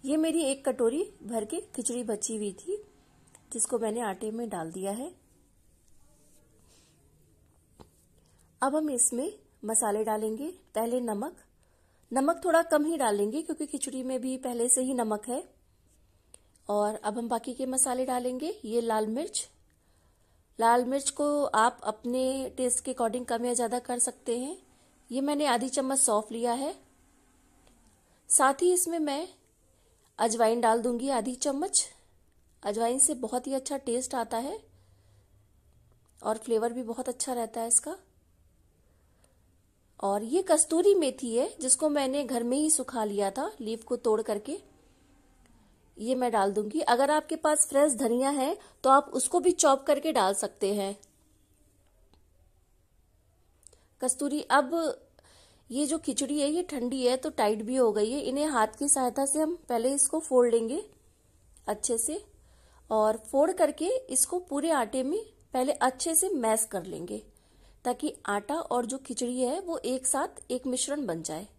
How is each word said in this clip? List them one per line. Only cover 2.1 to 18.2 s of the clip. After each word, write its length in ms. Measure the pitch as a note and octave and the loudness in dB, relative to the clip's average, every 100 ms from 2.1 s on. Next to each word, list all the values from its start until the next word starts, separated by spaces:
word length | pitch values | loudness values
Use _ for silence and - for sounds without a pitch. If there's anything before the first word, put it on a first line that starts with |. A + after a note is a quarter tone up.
| G#3 - A3 | -4 -4 -4
हुई 160 | G#3 | -6
थी 280 | F#3 E4+ G#4 - _ _ _ _ - _ | -8 -8 -8 -8 _ _ _ _ -20 _
जिसको 260 | A#3 - A#3+ | -6 -2 -2
मैंने 220 | A3 A3+ | -2 -2
आटे 280 | A3 F#3+ A3 | -4 -4 -6
में 180 | A3+ A#3 | -6 -8
डाल 240 | F#3+ E3 | -6 -8
दिया 200 | F#3 G3 | -6 -6
है। 220 | G#3+ D4+ F#4 _ _ _ _ _ _ _ - - _ _ - _ _ _ _ _ _ _ _ _ _ _ _ _ - - _ _ _ _ _ _ _ | -6 -10 -14 _ _ _ _ _ _ _ -20 -20 _ _ -20 _ _ _ _ _ _ _ _ _ _ _ _ _ -20 -20 _ _ _ _ _ _ _
अब 120 | C4+ D4+ | 0 0
हम 140 | D#4 | -2
इसमें 420 | B3 - A#3+ D4+ - _ _ | 0 0 0 -6 -8 _ _
मसाले 400 | G#3 A3 A3 G#3 | -2 0 0 0
डालेंगे। 460 | A3 G#3+ A3 A3 D4+ F#4 _ | 0 -2 -2 -4 -8 -12 _
पहले 260 | G#3+ A#3 B3+ | -4 -2 -2
नमक, 360 | A#3 G3+ C#4 - _ _ _ _ _ _ _ | -2 -4 -6 -10 _ _ _ _ _ _ _
नमक 280 | B3 C#4 E4 | 0 0 0
थोड़ा 180 | F4 E4 | 2 2
कम 200 | E4+ D4+ | 4 2
ही 120 | D4+ E4 | 2 0
डालेंगे 460 | A#3+ G#3 G#3 C#4 | 0 2 0 -2
क्योंकि 240 | E4 D#4 D4 | -6 -6 -6
खिचड़ी 360 | C#4 - C4 | -6 -6 -6
में 180 | B3+ C4 | -4 -4
भी 160 | B3+ B3+ | -4 -6
पहले 300 | C4 A#3+ B3 | -4 -2 2
से 140 | B3+ | 2
ही 120 | B3+ | 2
नमक 340 | B3+ A3 G#3 B3 | 0 0 -2 -4
है। 140 | C4 - _ _ _ _ _ _ _ _ - _ _ - | -8 -8 _ _ _ _ _ _ _ _ -20 _ _ -2
और 260 | G#3 G#3 G#3+ | 0 0 0
अब 220 | G#3 A3+ | -4 -4
हम 100 | A#3 | -2
बाकी 260 | A#3 B3 | -4 -4
के 120 | A#3+ C4 | -6 -2
मसाले 400 | B3+ C4+ B3 C4 | 0 0 0 -2
डालेंगे। 520 | B3+ | -2